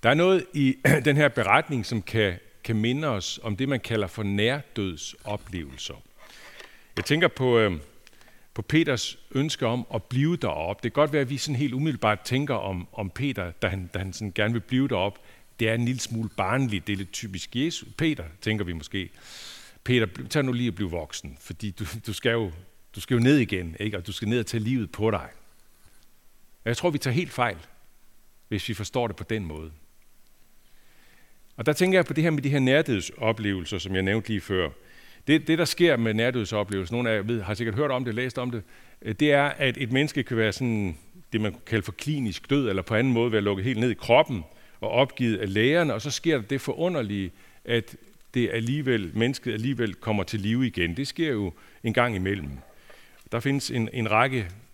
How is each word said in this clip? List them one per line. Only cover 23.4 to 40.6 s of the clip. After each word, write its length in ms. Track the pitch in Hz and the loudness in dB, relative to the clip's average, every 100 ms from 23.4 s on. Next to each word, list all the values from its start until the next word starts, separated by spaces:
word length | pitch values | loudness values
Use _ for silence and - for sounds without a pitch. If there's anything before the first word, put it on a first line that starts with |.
| 117 95 87 80 | 4 -2 -4 -6
ikke? 180 | 107 101 | -4 -4
Og 100 | 87 | -8
du 40 | |
skal 160 | 101 104 | -6 0
ned 120 | 120 | 0
og 60 | 107 | 0
tage 180 | 117 | -2
livet 280 | 107 131 101 | -2 -2 -4
på 200 | - 107 | -2 0
dig. 180 | 101 - - - - - _ - - - - - - - - | 0 -2 -16 -20 -20 -20 _ -20 -20 -20 -20 -20 -20 -20 -10
Og 20 | 113 | -4
jeg 120 | 120 | 0
tror, 120 | 175 | 0
vi 80 | 143 | 0
tager 160 | 135 | 0
helt 180 | 123 175 | -2 -2
fejl, 260 | - 120 85 - - - - - - - - - | -2 -2 -2 -14 -20 -20 -20 -20 -20 -20 -20 -6
hvis 220 | 104 - | -4 -4
vi 40 | |
forstår 340 | 110 104 131 120 | -6 -4 -2 -2
det 80 | 92 | -4
på 80 | |
den 220 | 98 113 87 | -6 -4 -4
måde. 260 | 76 80 78 - - - - - - - - - - - - - - - - - - | -8 -12 -16 -20 -20 -20 -20 -20 -20 -20 -20 -20 -20 -20 -20 -20 -20 -20 -20 -20 -4
Og 60 | 113 | 0
der 80 | |
tænker 240 | 151 185 185 | 2 4 4
jeg 80 | 160 | 4
på 80 | |
det 100 | 147 | 2
her 80 | 165 | 2
med 100 | 151 | 2
de 80 | 135 | 2
her 100 | 143 | 2
nærdødsoplevelser, 1200 | 127 139 156 107 87 - 113 110 104 95 85 98 | 4 4 4 0 -2 -2 0 0 -2 -2 -4 -6
som 180 | 95 95 | -2 0
jeg 60 | |
nævnte 280 | 95 110 107 | 2 0 0
lige 120 | 104 | -4
før. 280 | - 92 80 - - - - - - | 0 0 0 -4 -20 -20 -20 -14 2
Det, 200 | 156 151 | 2 4
det, 100 | 160 | 0
der 80 | 160 | 2
sker 320 | - 175 131 | 4 4 4
med 160 | 117 | 2
nærdødsoplevelser, 800 | 110 117 127 104 107 101 98 90 | 2 2 0 -2 -2 -2 -2 -2
nogle 160 | 120 120 | -2 0
af 60 | 110 | 0
jer 60 | |
ved, 200 | 101 117 | 0 -2
har 120 | 98 | -2
sikkert 220 | 107 117 107 | -4 -2 0
hørt 160 | 147 | 0
om 140 | 127 123 | 0 -2
det, 100 | 110 | -2
læst 220 | 127 123 | -4 -4
om 140 | 123 | -4
det, 120 | 120 - - - - | -6 -10 -20 -20 -12
øh, 140 | - 107 | -8 2
det 120 | 151 | 4
er, 120 | 139 | 6
at 340 | 143 135 135 120 | 4 2 0 0
et 140 | 127 | 0
menneske 320 | 131 147 - | 2 2 0
kan 140 | 123 117 | -2 2
være 140 | 110 | 2
sådan, 460 | 95 | 2